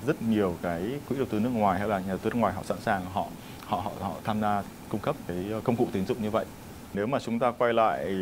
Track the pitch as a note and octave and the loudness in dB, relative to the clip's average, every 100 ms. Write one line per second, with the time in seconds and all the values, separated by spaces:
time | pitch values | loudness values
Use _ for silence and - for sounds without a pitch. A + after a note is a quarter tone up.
0 | A2+ - A2+ G#2+ G2 E2 F2 E2+ G2+ C#3+ | -2 0 2 4 4 2 -2 -2 -2 -4
1 | - C3+ A#2+ G#2+ A#2+ A#2+ G2+ F#2 G#2 G2 | -4 -2 0 0 2 4 4 4 2 0
2 | F#2+ F#2 A2 A#2 G#2 F#2 - - - G2 | 0 -2 0 2 2 0 -4 -2 0 0
3 | F2+ G2+ D#2+ - - - - G2 F2+ - | -2 -4 -4 -6 -14 -14 -4 -4 -2 -4
4 | F#2+ D#2 - G#2+ G#2+ G2+ F#2+ - - A2 | -6 -4 -2 0 2 2 -2 -8 -6 -4
5 | - C#3+ - F2 G2 A2 B2 A#2 A#2 G2 | -2 -4 -4 -4 -2 -2 2 2 2 2
6 | F#2+ B2 G#2+ G#2+ - - - - - G2 | 0 0 0 0 -2 -6 -16 -16 -8 -2
7 | A2 C3+ A#2 A#2 B2 A#2 A#2+ A2+ A2 C2+ | 0 0 0 0 2 4 4 6 4 4
8 | D#2+ G2 | 0 0